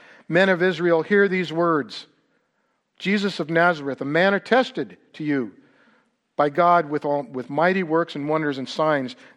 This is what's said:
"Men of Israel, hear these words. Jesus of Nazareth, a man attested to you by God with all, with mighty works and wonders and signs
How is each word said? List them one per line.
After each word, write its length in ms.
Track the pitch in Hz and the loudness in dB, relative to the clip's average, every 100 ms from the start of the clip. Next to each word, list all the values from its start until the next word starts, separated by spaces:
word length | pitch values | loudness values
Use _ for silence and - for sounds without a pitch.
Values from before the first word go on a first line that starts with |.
| - - - | -20 -20 -2
"Men 200 | 170 190 | 2 4
of 140 | 175 | 2
Israel, 400 | 185 160 175 165 | 0 0 2 2
hear 260 | 160 202 202 | 2 2 2
these 240 | 185 160 | 0 -4
words. 540 | 160 170 156 113 - - _ _ _ _ _ _ _ _ - | -2 0 0 -2 -12 -18 _ _ _ _ _ _ _ _ -8
Jesus 400 | 185 202 202 - | -2 0 -2 -4
of 120 | 156 | -2
Nazareth, 500 | 165 175 151 139 127 | 2 2 2 -4 -6
a 60 | 135 | -2
man 260 | 160 190 | 2 2
attested 640 | 196 - 240 247 165 117 - _ | 0 2 0 0 -4 -10 -10 _
to 100 | - | -8
you 320 | 147 143 107 - _ _ _ _ _ _ _ - | -2 -2 -4 -10 _ _ _ _ _ _ _ -2
by 120 | 147 | 0
God 400 | 147 175 175 147 | 2 4 4 2
with 160 | 147 | -4
all, 200 | 147 143 | -2 -4
with 260 | 127 127 123 | -4 -10 -6
mighty 320 | 143 175 190 | 0 0 0
works 340 | 165 165 165 147 | 0 -2 -2 -6
and 140 | 147 | -4
wonders 260 | 156 147 135 | -2 -2 -4
and 100 | 123 | -8
signs 480 | - 156 143 127 - - | -2 0 0 -4 -12 -18